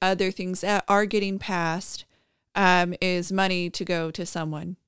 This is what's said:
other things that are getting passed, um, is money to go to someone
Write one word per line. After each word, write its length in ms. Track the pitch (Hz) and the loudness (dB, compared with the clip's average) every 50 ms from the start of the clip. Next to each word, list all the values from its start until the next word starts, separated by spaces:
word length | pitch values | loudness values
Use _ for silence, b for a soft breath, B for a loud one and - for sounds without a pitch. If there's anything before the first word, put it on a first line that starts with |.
other 280 | - 185 190 180 196 185 | 0 0 2 2 0 -2
things 300 | 190 - 185 180 185 - | -2 -4 -4 -4 -4 -2
that 240 | - 196 208 196 - | 0 0 0 0 2
are 200 | - 202 202 214 | 4 4 4 4
getting 320 | 202 220 208 202 196 196 196 | 2 0 0 0 0 -2 -4
passed, 680 | - - 190 175 170 160 160 190 - - - - - _ _ _ _ _ _ _ _ _ - | -4 -2 -2 0 0 0 -2 -2 -4 -6 -10 -12 -14 _ _ _ _ _ _ _ _ _ 0
um, 400 | 190 196 180 180 180 175 175 175 - | 4 4 6 6 6 4 2 0 -2
is 320 | 185 185 180 175 175 - | -2 0 0 0 -2 0
money 380 | 190 190 190 190 185 180 175 175 | 0 2 2 2 2 0 -2 -4
to 140 | - - 175 | -4 -6 -4
go 240 | 170 180 170 165 160 | -2 -2 -2 -2 -4
to 160 | 160 - 175 | -6 -6 -6
someone 500 | - - 175 160 156 151 147 170 175 180 - _ | -6 -4 -4 -4 -4 -4 -6 -8 -8 -10 -12 _